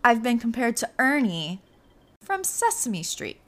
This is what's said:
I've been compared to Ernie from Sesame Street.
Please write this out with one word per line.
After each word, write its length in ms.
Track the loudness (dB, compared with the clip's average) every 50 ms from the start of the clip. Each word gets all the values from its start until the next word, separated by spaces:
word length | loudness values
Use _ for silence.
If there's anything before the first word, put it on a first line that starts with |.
| 4
I've 200 | 4 4 4 2
been 160 | 0 0 2
compared 380 | 0 -2 -2 0 0 0 0 0
to 120 | -4 -4 -2 0
Ernie 640 | 2 2 4 4 2 0 0 -2 -6 -6 -8 -8 -10 _ _ _ _ _ _ -20 _ _ _ _
from 220 | -6 -4 -4 -2 -2
Sesame 600 | -4 -2 0 0 0 0 0 -2 -2 -2 -4 -4
Street. 380 | -6 -6 -6 -6 -10 -10 -12 _